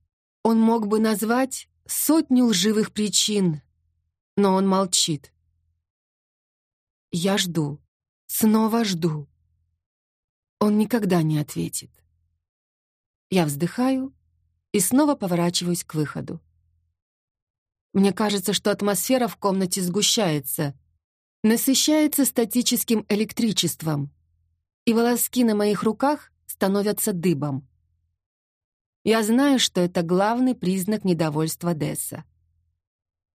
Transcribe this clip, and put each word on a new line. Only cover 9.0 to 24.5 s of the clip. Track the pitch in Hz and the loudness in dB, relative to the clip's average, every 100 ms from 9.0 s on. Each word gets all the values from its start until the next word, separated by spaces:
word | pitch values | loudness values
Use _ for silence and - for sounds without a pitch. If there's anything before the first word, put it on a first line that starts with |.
| 165 151 143 _ _ _ _ _ _ _ _ _ _ _ _ _ | -2 -4 -8 _ _ _ _ _ _ _ _ _ _ _ _ _
Он | 214 208 | 0 2
никогда | 208 233 208 175 | 0 0 0 2
не | 156 151 | 2 0
ответит. | 147 165 165 - - _ _ _ _ _ _ _ _ _ _ _ _ _ _ | -4 -6 -8 -10 -14 _ _ _ _ _ _ _ _ _ _ _ _ _ _
Я | 185 156 | 0 0
вздыхаю | 143 175 - 254 262 262 - _ _ _ _ _ | 0 -4 -2 0 0 -4 -12 _ _ _ _ _
и | 208 | -2
снова | 190 254 302 | 2 4 4
поворачиваюсь | 285 196 175 175 175 175 175 | 2 0 0 0 0 -2 -4
к | - | -4
выходу. | 156 147 - 139 170 - _ _ _ _ _ _ _ _ _ _ _ _ _ _ | -4 -4 -4 -10 -12 -16 _ _ _ _ _ _ _ _ _ _ _ _ _ _
Мне | 196 196 | 2 2
кажется, | 190 214 202 185 | 2 -2 -2 -2
что | 196 214 | -2 -2
атмосфера | 202 202 196 - 262 233 | -2 0 -2 0 0 0
в | - | -2
комнате | 202 190 185 190 | -2 0 -2 -2
сгущается, | 180 180 202 - 190 151 135 - 147 - _ _ _ _ _ _ | -2 0 0 2 0 0 -4 -6 -6 -6 _ _ _ _ _ _
насыщается | 214 226 - 262 - 311 302 294 269 | 0 2 2 2 2 2 2 2 0
статическим | - 233 247 240 240 - 220 208 | 0 0 0 0 -2 0 -2 0
электричеством, | 208 214 - 240 180 175 - 160 147 143 - _ _ _ | -2 -2 -2 -2 0 -2 -4 -4 -4 -6 -12 _ _ _